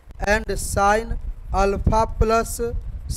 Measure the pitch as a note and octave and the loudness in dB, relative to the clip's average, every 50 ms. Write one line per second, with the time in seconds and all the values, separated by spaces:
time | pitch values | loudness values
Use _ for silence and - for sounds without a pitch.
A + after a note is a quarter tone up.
0 | - - - - - G3 G#3 A3 A3 - G3 - - - - G3+ G3 G3+ G#3 A3 | -20 -20 -12 -4 0 2 2 2 0 -2 -4 -4 -4 -2 0 2 4 4 4 2
1 | A3+ A3+ - - - - - - - - - F#3 G3 G3 G3 F#3+ - - A3 A3 | 0 -2 -4 -4 -4 -6 -8 -8 -8 -4 0 2 2 2 2 2 2 2 4 4
2 | A3+ G#3+ - - A#3 A3 A3+ A3+ A3+ - - - A#3 A#3 A#3 - - - - - | 2 2 2 0 2 4 4 2 2 0 -4 -4 -4 -4 -4 -4 -6 -6 -8 -8
3 | - - - | -8 -6 -4